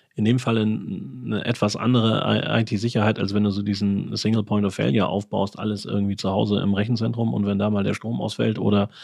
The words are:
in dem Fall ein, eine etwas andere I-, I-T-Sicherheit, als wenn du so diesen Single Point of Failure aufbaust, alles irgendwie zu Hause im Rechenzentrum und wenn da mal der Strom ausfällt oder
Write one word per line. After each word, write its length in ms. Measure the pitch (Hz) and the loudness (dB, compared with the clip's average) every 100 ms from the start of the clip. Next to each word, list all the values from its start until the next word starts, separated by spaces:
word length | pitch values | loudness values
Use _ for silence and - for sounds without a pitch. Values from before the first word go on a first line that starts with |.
| _ - | _ -2
in 60 | |
dem 160 | 107 127 | 2 2
Fall 180 | 123 113 | 2 0
ein, 640 | 107 107 - 92 135 131 123 | 0 -2 -4 -8 -10 -10 -6
eine 180 | 107 | -4
etwas 320 | - - 104 101 | -2 0 0 0
andere 460 | 113 123 110 110 - | 2 4 4 2 0
I-, 360 | 107 - 117 | 0 0 0
I-T-Sicherheit, 580 | 113 104 117 117 107 107 | 0 -2 -2 2 2 2
als 140 | 101 | 0
wenn 100 | 104 | 2
du 60 | 104 | 2
so 120 | 98 | 0
diesen 540 | 104 101 101 98 - 110 | -2 0 0 0 -2 -2
Single 280 | 107 110 | 0 0
Point 220 | 104 104 101 | 2 0 0
of 80 | - | 0
Failure 340 | 110 123 95 | 0 2 2
aufbaust, 500 | - 202 101 196 - | 0 -2 -2 -4 -4
alles 240 | 107 101 | -4 -4
irgendwie 320 | - 101 101 98 | -2 -2 0 -2
zu 140 | 95 | -2
Hause 320 | 98 110 101 | 0 2 2
im 120 | 95 | 2
Rechenzentrum 600 | 98 110 117 113 117 113 | 0 0 0 0 0 -2
und 120 | 113 101 | 0 0
wenn 140 | 98 | 2
da 100 | 104 | 2
mal 140 | 101 | 2
der 100 | 101 | 0
Strom 280 | 101 113 120 | -2 -4 -4
ausfällt 360 | 110 - 113 110 | -4 -2 -2 0
oder 320 | 104 101 101 - | 2 2 2 -4